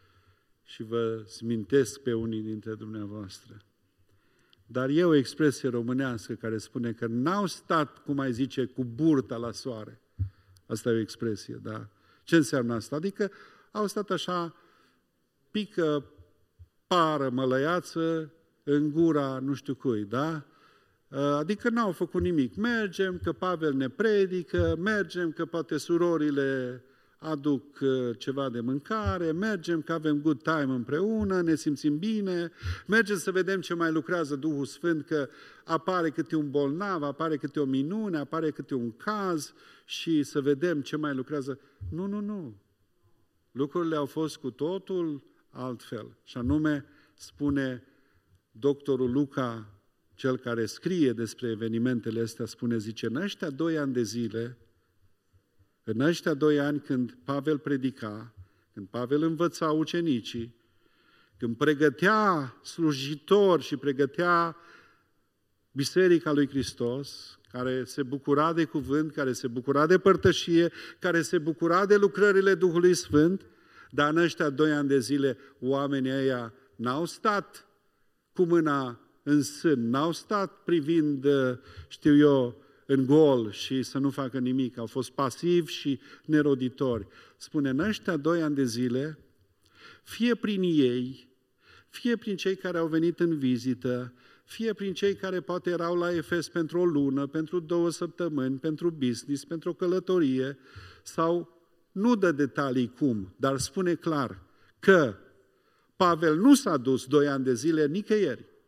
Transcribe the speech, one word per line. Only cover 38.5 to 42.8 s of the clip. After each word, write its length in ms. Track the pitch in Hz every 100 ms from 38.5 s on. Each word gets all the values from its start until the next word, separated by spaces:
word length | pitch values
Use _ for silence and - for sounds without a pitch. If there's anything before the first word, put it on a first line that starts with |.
câte 220 | - 139
un 180 | 131 117
caz 600 | 113 - 214 190 160 135 _ - - -
și 380 | - 165 156
să 180 | 139 147
vedem 400 | 135 143 175 151
ce 140 | - 156
mai 200 | 151 131
lucrează. 440 | 127 147 131 127 _ - -
Nu, 160 | 160 196
nu, 140 | 208
nu. 420 | 208 202 139 98 _ _